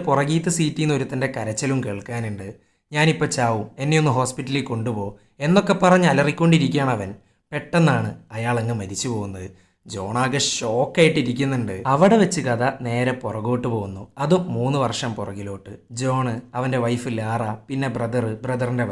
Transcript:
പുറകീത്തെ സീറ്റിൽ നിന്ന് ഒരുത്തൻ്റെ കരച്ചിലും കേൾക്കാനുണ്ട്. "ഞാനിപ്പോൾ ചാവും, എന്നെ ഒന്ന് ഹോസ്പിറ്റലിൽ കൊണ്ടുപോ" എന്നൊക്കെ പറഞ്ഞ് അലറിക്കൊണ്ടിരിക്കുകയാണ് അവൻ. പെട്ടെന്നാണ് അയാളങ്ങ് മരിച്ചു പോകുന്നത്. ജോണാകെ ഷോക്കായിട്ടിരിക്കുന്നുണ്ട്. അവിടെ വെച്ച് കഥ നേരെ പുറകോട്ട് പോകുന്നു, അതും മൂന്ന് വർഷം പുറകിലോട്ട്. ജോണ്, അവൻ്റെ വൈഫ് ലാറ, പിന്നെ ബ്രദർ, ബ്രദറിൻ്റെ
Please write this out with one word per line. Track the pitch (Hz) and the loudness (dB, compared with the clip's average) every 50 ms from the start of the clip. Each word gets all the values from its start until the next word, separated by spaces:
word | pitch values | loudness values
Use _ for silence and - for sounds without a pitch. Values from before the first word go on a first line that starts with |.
| 175 | 2
പുറകീത്തെ | 151 139 139 143 143 160 165 165 180 165 | 2 2 2 2 2 0 0 0 0 0
സീറ്റിൽ | 170 160 147 - - | 0 0 0 0 0
നിന്ന് | 156 151 147 | 0 0 0
ഒരുത്തൻ്റെ | 135 131 127 135 127 131 127 131 | 0 -2 -2 -4 -2 -4 -4 -4
കരച്ചിലും | 127 107 110 107 - 143 135 135 131 | -4 -6 -6 -4 -4 -2 0 0 0
കേൾക്കാനുണ്ട്. | 117 107 101 101 98 - 120 120 117 110 101 98 98 98 113 - _ _ _ _ _ _ | -2 -4 -6 -8 -8 -8 -8 -6 -6 -6 -8 -8 -10 -12 -14 -16 _ _ _ _ _ _
"ഞാനിപ്പോൾ | 151 151 156 160 156 160 156 147 - | 0 2 4 4 4 2 0 -2 0
ചാവും, | 135 127 117 113 107 101 - - - | 0 0 2 0 0 -4 -6 -8 -6
എന്നെ | 135 147 156 156 | -2 2 2 4
ഒന്ന് | 156 147 120 | 4 4 2
ഹോസ്പിറ്റലിൽ | 127 127 123 - - 131 120 135 143 127 131 | 2 0 0 -2 -6 -6 -4 -2 -2 -2 -2
കൊണ്ടുപോ" | 120 110 110 123 113 104 101 101 - - _ _ _ - 139 | -4 -4 -2 -2 -4 -4 -6 -8 -10 -14 _ _ _ -4 0
എന്നൊക്കെ | 151 180 202 196 190 196 180 | 2 4 4 4 4 2 4
പറഞ്ഞ് | 190 180 180 185 180 160 | 4 6 6 6 6 6
അലറിക്കൊണ്ടിരിക്കുകയാണ് | 135 135 143 151 147 - 165 170 165 160 165 - - 143 139 131 123 | 4 4 4 2 2 4 6 6 6 6 6 4 2 2 0 0 0
അവൻ. | 104 98 92 104 - _ _ _ _ _ _ | -2 -4 -8 -10 -12 _ _ _ _ _ _
പെട്ടെന്നാണ് | 151 147 139 - - 175 165 156 131 117 110 104 - - - - 113 | -10 -10 -6 0 2 4 4 6 4 2 0 -2 -6 -10 -14 -12 -8
അയാളങ്ങ് | 110 113 120 120 117 113 117 120 107 | -4 -2 -2 0 0 0 -2 -2 -4
മരിച്ചു | 98 92 101 - - 131 | -6 -6 -6 -6 -4 -4
പോകുന്നത്. | 117 107 101 98 95 95 92 95 90 _ _ _ _ _ _ | -4 -4 -4 -6 -8 -10 -12 -14 -16 _ _ _ _ _ _
ജോണാകെ | - 110 98 95 98 110 120 127 131 127 120 - | -12 -10 -8 -6 -4 -2 0 0 0 0 0 -2
ഷോക്കായിട്ടിരിക്കുന്നുണ്ട്. | - - - 123 113 110 120 143 - - - 165 156 - 160 127 123 117 120 139 135 135 123 113 101 95 95 - 131 | -2 -2 -2 -2 0 0 0 0 2 4 4 6 6 4 2 0 -2 -2 -2 -2 0 0 -2 -2 -4 -6 -4 -2 0
അവിടെ | 135 143 180 202 226 226 | 4 6 6 6 6 6
വെച്ച് | 196 - - 156 131 | 4 4 2 -2 -2
കഥ | 131 120 113 120 139 135 - 127 | 0 0 0 0 0 -2 -2 -4
നേരെ | 120 117 120 123 127 127 123 | -4 -2 0 0 -2 -2 -4
പുറകോട്ട് | - 110 104 110 107 117 123 123 123 127 | -6 -6 -6 -4 -2 -2 -2 -2 -2 -2
പോകുന്നു, | 113 110 101 98 95 95 104 - _ - 143 | -4 -4 -4 -6 -10 -12 -14 -14 _ -6 0
അതും | 151 175 185 175 175 120 | 2 2 2 2 0 -4
മൂന്ന് | 113 120 131 143 143 131 | -2 0 0 0 0 0
വർഷം | 117 120 - 143 120 107 110 | 0 -2 -4 -4 -6 -6 -6
പുറകിലോട്ട്. | 101 98 98 101 101 101 98 98 98 98 107 - _ - 120 117 | -8 -8 -8 -8 -8 -10 -10 -10 -12 -16 -18 -18 _ -14 -8 -4
ജോണ്, | 131 131 131 131 127 123 113 117 - - - 123 | -2 0 0 0 0 -2 -4 -6 -8 -8 -6 -4
അവൻ്റെ | 127 135 127 127 117 | -2 -2 0 0 0
വൈഫ് | 117 120 120 - 135 117 110 | 0 -2 -2 -2 -4 -4 -4
ലാറ, | 107 107 113 117 117 107 107 110 - - | -2 -2 -2 -2 -2 -4 -6 -8 -8 -6
പിന്നെ | 139 135 139 131 113 | -4 -4 -2 -2 -2
ബ്രദർ, | - 120 113 120 127 117 110 110 107 - | -4 -4 -2 -2 -2 -2 -2 -4 -6 -4
ബ്രദറിൻ്റെ | 127 127 120 123 120 123 123 120 101 | -4 -2 -2 -2 -2 0 0 -2 -2